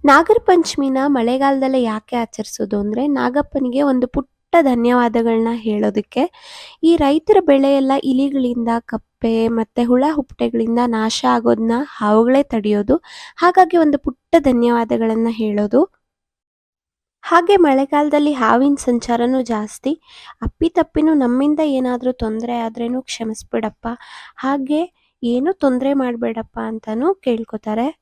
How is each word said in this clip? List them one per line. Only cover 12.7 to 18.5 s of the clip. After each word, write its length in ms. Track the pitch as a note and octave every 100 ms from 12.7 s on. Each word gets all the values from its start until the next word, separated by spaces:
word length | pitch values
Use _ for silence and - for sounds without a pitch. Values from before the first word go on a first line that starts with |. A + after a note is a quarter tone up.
| G#3 G#3 D#4 - - - -
ಹಾಗಾಗಿ 420 | F4 F4+ F4 F4
ಒಂದು 200 | D#4 C#4+
ಪುಟ್ಟ 380 | - - _ E4
ಧನ್ಯವಾದಗಳನ್ನ 920 | C#4+ B3 A#3+ A#3+ A3+ A#3+ A3+ A3+ A3+
ಹೇಳೋದು. 500 | A3+ G#3+ G#3 G#3 A#3+ F#4 _ _ _ _ _ _ _ _ _ _ _ _ _
ಹಾಗೆ 340 | - F4 F4 G4+
ಮಳೆಗಾಲದಲ್ಲಿ 760 | D#4 C4+ C#4 D4 D4+ D4 D4 C#4
ಹಾವಿನ 360 | A3